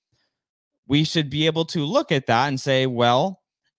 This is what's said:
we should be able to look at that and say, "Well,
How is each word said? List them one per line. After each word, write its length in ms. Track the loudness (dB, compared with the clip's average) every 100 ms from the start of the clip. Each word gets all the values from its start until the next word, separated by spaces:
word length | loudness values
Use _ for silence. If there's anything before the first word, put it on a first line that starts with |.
| _ _ _ _ _ _ _ _ -2
we 160 | 0
should 280 | 0 -2 -4
be 160 | -2 -2
able 180 | 0 -2
to 180 | -4
look 280 | -2 -2 0
at 140 | -2 0
that 220 | 0 0
and 120 | -2
say, 260 | 0 0 0
"Well, 560 | 2 4 4 0 -4 _ _ _